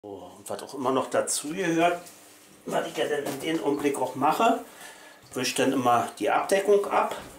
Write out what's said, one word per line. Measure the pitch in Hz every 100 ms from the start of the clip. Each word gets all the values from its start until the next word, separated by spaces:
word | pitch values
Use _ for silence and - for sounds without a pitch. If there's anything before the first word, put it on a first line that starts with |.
So, | 104 95 87 95
und | 101
was | 104
auch | -
immer | 143 127
noch | 131 -
dazu | 117 - - 143
gehört, | 175 175 165 170 175 - - - - - - -
was | - 170
ich | 160
ja | 147
dann | 147 143
in | 139
dem | 151 160
Augenblick | 147 139 147 135
auch | - 131
mache, | 139 156 233 262 - - - - - - -
wische | 127 127 -
dann | 131
immer | 139 123 117 113 -
die | 104
Abdeckung | 117 - 196 196 202 202
ab. | - 220 - -